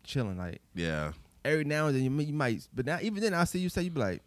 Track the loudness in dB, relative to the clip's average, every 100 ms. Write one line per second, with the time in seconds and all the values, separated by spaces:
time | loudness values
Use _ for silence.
0 | -6 -2 -2 -2 -6 -8 _ -2 0 0
1 | -2 -6 -16 -6 0 0 2 2 2 2
2 | 2 0 0 0 0 0 -4 -4 -2 0
3 | -2 0 0 2 2 2 -2 0 -2 0
4 | 0 0